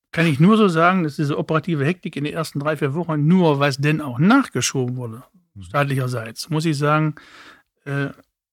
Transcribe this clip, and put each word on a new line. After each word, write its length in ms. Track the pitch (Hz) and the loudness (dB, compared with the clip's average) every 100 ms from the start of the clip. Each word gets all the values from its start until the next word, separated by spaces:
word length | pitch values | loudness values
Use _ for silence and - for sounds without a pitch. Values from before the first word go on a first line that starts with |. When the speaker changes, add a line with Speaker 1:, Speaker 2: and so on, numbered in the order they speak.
| _ | _
Speaker 1:
Kann 120 | - | -2
ich 160 | 170 131 | 0 4
nur 160 | 170 220 | 4 6
so 120 | 208 | 4
sagen, 340 | 160 175 190 | 4 2 2
dass 140 | 160 143 | -2 -2
diese 200 | 143 156 | -2 -2
operative 480 | - 156 - 156 | -2 -2 -2 -2
Hektik 320 | 139 180 196 - | -2 -2 -6 -8
in 80 | |
den 80 | 147 | -6
ersten 260 | 165 156 147 | -6 -6 -6
drei, 200 | 143 156 | -4 -2
vier 160 | 147 | -2
Wochen, 320 | 147 165 156 147 | -4 -4 0 4
nur 340 | 185 170 143 | 4 4 2
was 160 | 143 135 | 0 0
denn 240 | 147 151 | 0 -2
auch 180 | 147 120 | -4 0
nachgeschoben 800 | 175 269 247 135 - 139 123 127 | 4 4 2 -2 -4 -2 -4 -6
wurde, 260 | 120 110 - _ _ | -10 -12 -18 _ _
Speaker 2:
Mhm. 80 | 101 | -20
Speaker 1:
staatlicherseits, 840 | 90 143 143 135 127 123 113 113 - | -6 -2 0 0 -2 -4 -8 -12 -6
muss 160 | 156 | -2
ich 140 | 165 143 | 0 0
sagen, 380 | 147 151 156 151 - - - - _ _ | 2 2 0 -4 -12 -20 -20 -20 _ _
äh, 240 | - 139 139 - _ _ _ | -8 -6 -6 -8 _ _ _